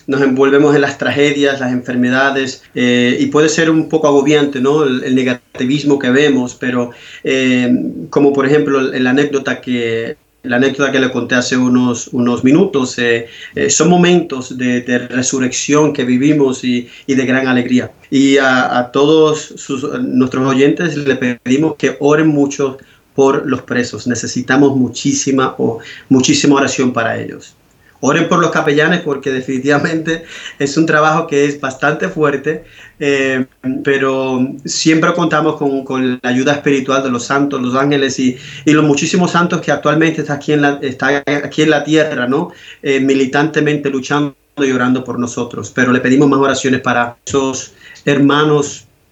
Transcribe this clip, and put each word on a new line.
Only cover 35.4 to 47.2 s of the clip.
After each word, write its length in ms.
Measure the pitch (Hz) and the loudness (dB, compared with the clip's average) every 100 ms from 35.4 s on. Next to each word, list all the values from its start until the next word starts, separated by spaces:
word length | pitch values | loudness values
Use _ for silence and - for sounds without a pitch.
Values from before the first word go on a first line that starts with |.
| 156 151 | 0 0
con, 280 | 143 135 131 | -2 -2 -4
con 340 | 131 127 127 | -4 -2 -2
la 80 | 123 | -2
ayuda 240 | 127 135 | 0 0
espiritual 500 | 143 147 139 131 135 | 0 0 0 0 -2
de 80 | 135 | -2
los 120 | 120 | -4
santos, 380 | - 139 143 135 | -2 -2 -2 -2
los 140 | 123 135 | -2 0
ángeles 420 | 143 143 135 131 | 0 0 0 0
y, 180 | 127 123 - - 156 | -2 -2 -10 -4 2
y 80 | |
los 100 | 151 | 4
muchísimos 460 | 151 143 165 190 170 | 4 2 0 0 2
santos 320 | 170 175 165 | 2 0 -2
que 100 | 156 | -2
actualmente 500 | 139 151 151 160 151 | -2 0 0 0 -2
está 120 | 147 | -6
aquí 180 | 143 - | -6 -2
en 120 | 151 | 0
la, 160 | 143 143 | 0 -2
está 420 | 135 127 135 143 143 | -6 -4 -2 -2 -2
aquí 340 | 143 143 - | -4 -4 0
en 80 | 156 | 2
la 140 | 147 | 0
tierra, 440 | 147 156 151 127 123 | 2 2 2 -2 -2
¿no? 240 | 143 175 - - - | -2 -4 -10 -20 -8
Eh, 180 | 143 135 | -2 0
militantemente 920 | 135 135 131 147 156 151 147 147 143 | 2 2 2 0 0 0 0 -2 -2
luchando 440 | 135 127 147 147 - _ - | -4 -4 -2 -4 -8 _ -4
y 140 | 135 | -2
orando 320 | 127 123 127 | 0 0 0
por 160 | 123 120 | -2 -6
nosotros. 520 | 120 - 117 117 107 | -6 -6 -8 -10 -8
Pero 180 | - 123 | -2 0
le 100 | 127 | 2
pedimos 260 | 127 135 143 | 2 4 4
más 120 | 139 | 4
oraciones 420 | 135 127 131 120 | 2 0 0 0
para 340 | 123 120 120 - | 0 0 -2 -6